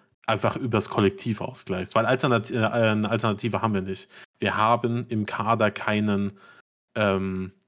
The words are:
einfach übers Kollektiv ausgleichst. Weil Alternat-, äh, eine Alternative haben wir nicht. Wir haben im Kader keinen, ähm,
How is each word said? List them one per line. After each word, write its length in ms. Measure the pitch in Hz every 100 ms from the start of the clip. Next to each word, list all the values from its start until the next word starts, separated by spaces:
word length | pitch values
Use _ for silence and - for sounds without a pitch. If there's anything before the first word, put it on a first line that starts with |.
| _ _ -
einfach 300 | 110 107 107
übers 320 | 127 107 -
Kollektiv 500 | - 98 98 117 104
ausgleichst. 540 | 104 - - 90 -
Weil 120 | - 117
Alternat-, 440 | 127 139 117 113
äh, 140 | 123
eine 460 | 110 120 113 107 107
Alternative 520 | 117 113 104 101 98
haben 120 | 113
wir 80 | 101
nicht. 260 | 92 95 - - - -
Wir 180 | 101 98
haben 500 | 110 117 117 117 -
im 180 | 110 101
Kader 440 | - 107 113 107
keinen, 680 | - - 104 107 101 101 - - - _ _ _ 110
ähm, 560 | 104 95 95 92 92 -